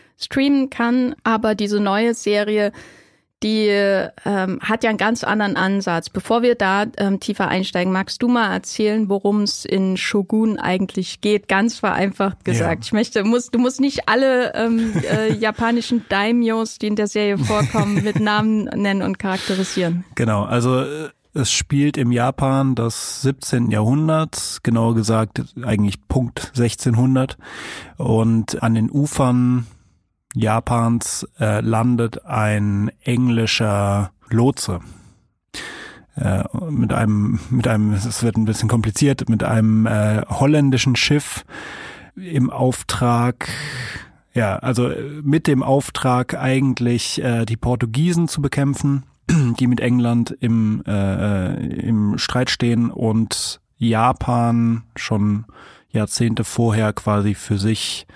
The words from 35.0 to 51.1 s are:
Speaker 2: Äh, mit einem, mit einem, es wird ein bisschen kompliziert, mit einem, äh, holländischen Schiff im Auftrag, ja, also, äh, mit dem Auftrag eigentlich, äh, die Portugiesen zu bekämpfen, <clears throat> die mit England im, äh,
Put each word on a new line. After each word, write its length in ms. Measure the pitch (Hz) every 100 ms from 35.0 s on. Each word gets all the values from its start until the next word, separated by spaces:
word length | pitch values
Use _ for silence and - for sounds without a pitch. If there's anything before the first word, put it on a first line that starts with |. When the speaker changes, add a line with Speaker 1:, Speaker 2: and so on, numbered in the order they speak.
| - _ _ _ _ - - - - - - -
Speaker 2:
Äh, 280 | - 95 101 - 170
mit 240 | 143 120
einem, 460 | - 107 104 104 113 -
mit 180 | 127 120
einem, 260 | 110 107
es 300 | 101 110 -
wird 140 | 120 113
ein 80 | 110
bisschen 240 | 107 117
kompliziert, 600 | 120 110 - 143 135 -
mit 140 | 110
einem, 420 | - 110 110 110 110
äh, 360 | 107 107 107 -
holländischen 680 | 92 135 151 139 131 143 120
Schiff 480 | - 147 - - - - - - - - - -
im 340 | 185 156 127
Auftrag, 1000 | - 127 127 - - 123 120 120 - - - 147 131 113 - - - _
ja, 240 | 123 107 98
also, 320 | 127 123 123
äh, 320 | - 139 151
mit 240 | 147 156 160
dem 160 | 135
Auftrag 720 | 135 135 - - 135 123 127 170
eigentlich, 840 | 131 131 139 123 120 120 - -
äh, 220 | 127 113 110
die 120 | 110
Portugiesen 720 | 120 120 117 117 170 170 165
zu 140 | -
bekämpfen, 640 | 143 - 139 135 147 139 135 _
<clears throat> 140 | -
die 380 | 170 127 113 123
mit 120 | 123
England 500 | 123 123 120 117 117 -
im, 440 | 120 113 107 107 -
äh, 680 | 101 98